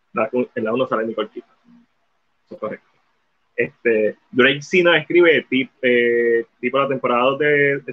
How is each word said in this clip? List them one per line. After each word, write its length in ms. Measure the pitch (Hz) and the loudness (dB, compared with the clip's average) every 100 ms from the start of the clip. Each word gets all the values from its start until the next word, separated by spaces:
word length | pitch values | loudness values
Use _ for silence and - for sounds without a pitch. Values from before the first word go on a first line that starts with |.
| _ | _
La, 160 | 120 110 | -6 -4
en 320 | 123 120 123 | -4 -4 -6
la 100 | 110 | -4
uno 140 | 120 127 | -4 -2
sale 180 | 113 113 | -4 -4
Nicole 220 | 107 104 | -6 -8
Kidman. 200 | - - _ _ _ _ _ _ _ _ _ _ | -10 -20 _ _ _ _ _ _ _ _ _ _
Eso 80 | - | -12
es 40 | |
correcto. 260 | 107 - _ _ _ _ _ _ _ - | -10 -12 _ _ _ _ _ _ _ -6
Este, 600 | 117 - 120 110 104 - _ | -6 -4 -2 0 0 -4 _
Drake 300 | 123 131 143 | 2 2 2
sí 220 | 147 185 | -2 2
nos 120 | 175 160 | 4 2
escribe, 480 | 151 170 170 139 - | 2 2 4 2 0
tip-, 220 | 131 127 _ | -4 -4 _
eh, 640 | 127 123 120 120 120 117 113 _ | 0 2 2 2 2 0 -2 _
tipo 160 | 123 135 | -4 -2
la 100 | 139 | -2
temporada 360 | 131 123 120 | -2 -2 0
dos 160 | 131 135 | 0 0
de 420 | 147 147 143 139 139 | 0 2 0 -2 -8